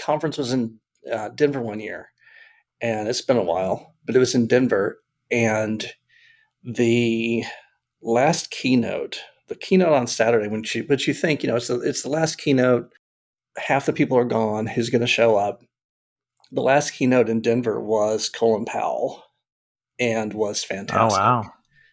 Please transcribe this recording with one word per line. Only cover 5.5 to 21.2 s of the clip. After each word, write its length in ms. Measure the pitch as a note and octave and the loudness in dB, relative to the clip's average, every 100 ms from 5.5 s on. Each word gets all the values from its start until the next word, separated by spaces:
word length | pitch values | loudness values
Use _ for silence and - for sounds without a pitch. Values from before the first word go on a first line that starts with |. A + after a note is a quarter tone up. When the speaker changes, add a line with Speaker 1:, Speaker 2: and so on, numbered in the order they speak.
| A2 A2 G#2+ - - _ _ _ _ _ _ | 0 -2 -4 -8 -14 _ _ _ _ _ _
Speaker 1:
the 800 | B2 A#2 A#2+ A#2+ A#2 A2+ A2+ A2+ G#2+ - _ _ _ _ | -8 0 2 2 2 0 -2 -2 -4 -12 _ _ _ _
last 500 | A2+ A#2+ D3 D#3+ - | -2 2 2 0 -6
keynote, 720 | - C3 B2+ G2+ F#2 - - - _ - | -6 0 2 0 -4 -8 -12 -16 _ -16
the 80 | - | -14
keynote 360 | - F#3 F3 | 0 2 4
on 140 | C#3 A#2+ | 2 0
Saturday, 420 | - A2+ A#2 G#2 | 0 2 2 0
when 140 | A2 | -4
she, 180 | A2 A2+ | -6 -8
but 260 | B2 C3+ - | -2 0 0
you 60 | |
think, 300 | C3 E3+ C#3+ | -2 -2 0
you 80 | C3+ | 0
know, 60 | A#2+ | -2
it's 120 | B2 | -2
the, 120 | A#2+ | -4
it's 220 | A#2+ A#2+ | -2 -4
the 60 | B2+ | -4
last 300 | D#3 D#3 - | -2 -2 -2
keynote, 520 | D3+ C3 B2+ A#2+ - _ _ _ _ _ _ - | 2 4 4 2 0 _ _ _ _ _ _ -10
half 260 | - C3+ | -2 0
the 80 | - | 0
people 240 | C#3+ B2 B2+ | 0 2 2
are 80 | |
gone, 420 | A#2+ A2+ A2 G#2+ A2+ | 2 0 0 -2 -4
who's 220 | A#2+ A#2 | -4 0
gonna 180 | A#2 A#2 | 0 0
show 300 | - A#2 G2+ | 2 4 4
up? 260 | G#2 - _ _ _ _ _ _ _ _ _ | 0 -4 _ _ _ _ _ _ _ _ _
The 100 | C3 | -2
last 280 | B2 C#3+ D3 | 2 2 0
keynote 380 | - B2+ B2+ A2 | 0 2 4 4
in 140 | A2+ | 0
Denver 380 | A2+ A#2+ A#2+ A2 | 0 0 0 -4
was 480 | G#2+ A2 G#2+ G#2+ - | -2 0 2 0 -4
Colin 360 | - A2+ G#2 | 0 2 2
Powell, 580 | A#2 - - A#1+ C3 - _ _ _ _ _ _ _ - | -2 -4 -4 -2 -4 -6 _ _ _ _ _ _ _ -4
and 340 | A#2+ A2+ G#2+ | -2 -2 -4
was 320 | G#2+ G#2 - - | -4 -4 -4 -6
Speaker 2:
Oh, 60 | |
wow. 120 | G2 - | -8 -2
Speaker 1:
fantastic. 640 | G2+ A2+ G2 | 2 2 4